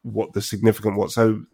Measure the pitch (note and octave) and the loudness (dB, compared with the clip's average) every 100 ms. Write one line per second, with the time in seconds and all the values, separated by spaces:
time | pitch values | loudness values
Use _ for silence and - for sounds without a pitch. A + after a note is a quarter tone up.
0 | A#2+ A2 G#2 G2+ - G2+ A2 G#2+ A2 G2+ | -6 -6 -4 -6 -6 2 2 4 -2 -2
1 | G2 - A2+ A2 - | -2 2 2 2 -8